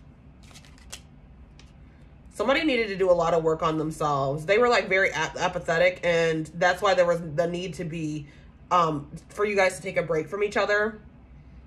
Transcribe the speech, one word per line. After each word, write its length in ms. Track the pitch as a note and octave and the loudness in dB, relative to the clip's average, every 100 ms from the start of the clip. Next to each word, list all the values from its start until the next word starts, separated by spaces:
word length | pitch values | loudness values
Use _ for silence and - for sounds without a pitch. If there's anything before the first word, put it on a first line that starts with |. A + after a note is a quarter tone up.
| - - - - - - - - - - - - - - - - - - - - - - - | -20 -20 -20 -20 -20 -20 -20 -20 -20 -20 -20 -20 -20 -20 -20 -20 -20 -20 -20 -20 -20 -20 -20
Somebody 320 | - A3 D4 | -4 0 0
needed 240 | D#4 A#3+ G#3+ | 0 0 -2
to 80 | F#3 | 0
do 140 | F#3 | 2
a 20 | |
lot 220 | F3 E3 | 4 4
of 80 | E3 | 2
work 200 | D#3+ D#3+ | 2 0
on 140 | E3 D#3 | 0 0
themselves. 680 | D#3 D#3 D3+ C#3 C3+ D3+ D#3+ | -4 -2 0 0 0 -2 0
They 100 | G#3 | 2
were, 140 | B3 | 4
like, 180 | A3 G3 | 2 2
very 220 | F#3+ F#3 | 0 0
ap-, 260 | D#3 D#3+ - | 0 -4 -2
apathetic, 640 | F3 F3 E3 E3 F3+ F3+ | -4 -4 -2 4 4 2
and 440 | F3 E3 E3 D#3+ D#3 | 0 2 2 0 -6
that's 260 | F3 F3+ F#3 | 0 0 2
why 140 | G3+ | 2
there 100 | F3+ | 4
was 160 | F3 E3+ E3+ | 4 2 -2
the 120 | D3 E3+ | -2 -2
need 280 | F3 F#3 | -2 -8
to 100 | F3 | -8
be, 440 | E3 E3 D3+ D3+ - - - - - | -8 -6 -6 -8 -12 -20 -20 -20 0
um, 400 | F3 D#3+ D3 C#3+ D#3+ - | 2 2 -2 -8 -16 -14
for 160 | - | -4
you 120 | G#3+ G3+ | -2 2
guys 200 | F#3 - | 2 0
to 60 | |
take 160 | G3 F3 | -6 -4
a 40 | |
break 260 | E3 D#3+ D3+ | -2 -4 -4
from 140 | G3+ | -4
each 140 | G#3 G#3+ | -4 -2
other. 460 | G3 G#3 G#3+ - - - - - - - | 0 0 0 -6 -20 -20 -20 -20 -20 -20